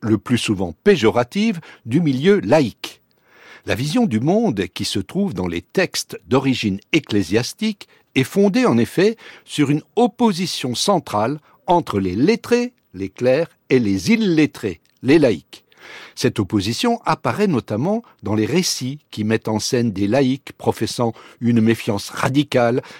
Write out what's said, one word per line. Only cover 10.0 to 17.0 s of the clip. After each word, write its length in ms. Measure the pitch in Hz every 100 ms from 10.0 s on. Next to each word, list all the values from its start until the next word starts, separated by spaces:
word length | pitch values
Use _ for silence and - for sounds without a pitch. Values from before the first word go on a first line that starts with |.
| 240 - 233 170 180 - 127
centrale 680 | 113 - 180 - 104 113 151 _ _ -
entre 340 | 175 - 101
les 160 | 92 98
lettrés, 560 | 170 226 - 240 240 _ _
les 140 | - 98
clercs, 480 | - 123 139 170 _ -
et 80 | 131
les 320 | 104 95 110
illettrés, 680 | 226 202 156 147 - 104 - _ -
les 160 | 123 160
laïcs. 460 | 131 80 - - _ _ - - -
Cette 240 | - 123 -
opposition 600 | 98 104 98 120 240 233